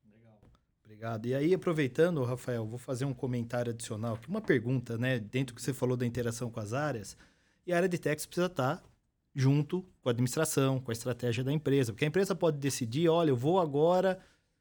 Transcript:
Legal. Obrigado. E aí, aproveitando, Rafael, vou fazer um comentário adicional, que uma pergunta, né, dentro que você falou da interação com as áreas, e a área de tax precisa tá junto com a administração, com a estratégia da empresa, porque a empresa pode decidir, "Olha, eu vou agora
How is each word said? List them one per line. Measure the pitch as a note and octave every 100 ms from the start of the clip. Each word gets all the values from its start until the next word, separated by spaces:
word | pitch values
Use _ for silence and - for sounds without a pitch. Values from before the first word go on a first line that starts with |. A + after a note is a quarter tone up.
| A2
Legal. | G#2+ A#2 G#2+ A2 _ _ _
Obrigado. | _ G#2+ A2+ A2+ A#2
E |
aí, | C3 D3+
aproveitando, | F#3 - D#3 C#3 - E3 E3+
Rafael, | A#2+ B2+ - A#2+ A2
vou | A#2+
fazer | - B2+ C#3
um |
comentário | C3 C3+ B2 A#2 B2 A#2+
adicional, | A#2 - G#2+ A#2 A2
que | -
uma | G#3
pergunta, | G#3+ D3+ A2 C3 B2+ A2+
né, | B2+ B2+
dentro | G2+ - C3+ -
que |
você | -
falou | C3 B2 B2
da | B2
interação | A#2+ A#2+ A#2 B2
com | A2+
as | G#2
áreas, | A#2+ D3+ A#2+ G2 - - _ _ _ -
e |
a | E3+
área | F#3
de | F3
tax | D3+ D3+ -
precisa | - F3
tá | F3+ B2+ E3 - _ _ _ _
junto | C#3+ C3 C#3+ D3 F3+ F#3 _
com | C3
a |
administração, | A#2+ B2+ - - - C3+ C3
com | C3
a |
estratégia | A#2 B2+ A#2+ B2 A#2
da | C3
empresa, | D3+ D3+ C#3 C3
porque | G#2 D3+
a |
empresa | E3 G3 G3
pode | E3+ D3
decidir, | C#3 - A#2+ B2 E3+
"Olha, | E3 E3
eu | B2+
vou | C3 F#3
agora | E3 C#3 D#3+ F3+ F#3 F#3 - _ _ _